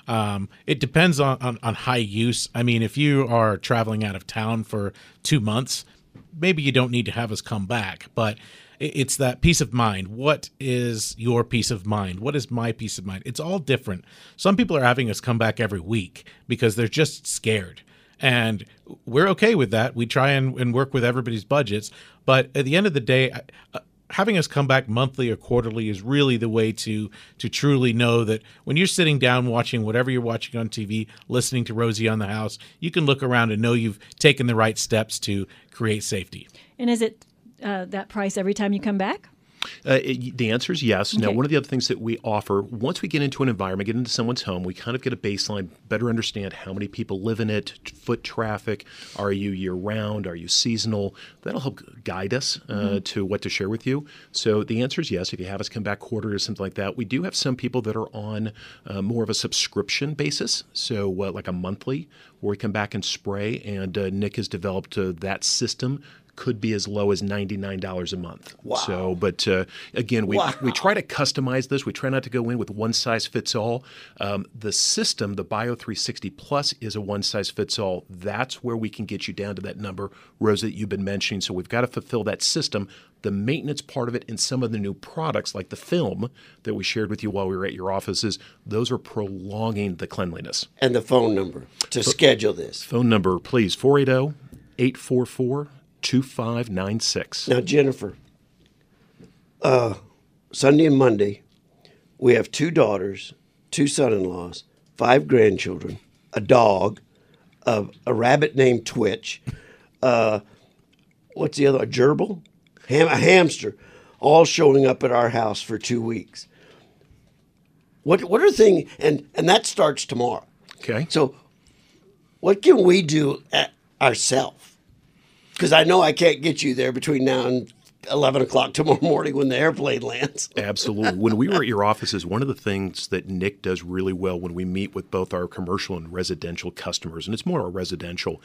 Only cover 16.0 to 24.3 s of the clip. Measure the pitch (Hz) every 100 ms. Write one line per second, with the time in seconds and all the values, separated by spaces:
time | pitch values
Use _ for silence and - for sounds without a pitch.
16 | 90 - - - - 123 113 107 113 143
17 | 151 - - - 117 110 87 - _ _
18 | _ _ 135 120 113 104 - _ - -
19 | - 123 190 185 214 214 117 110 120 120
20 | 117 139 135 139 131 123 123 117 139 135
21 | 120 123 120 113 95 143 117 104 104 -
22 | - _ - 131 131 143 135 165 202 143
23 | 113 131 131 - - - _ - - _
24 | _ - 202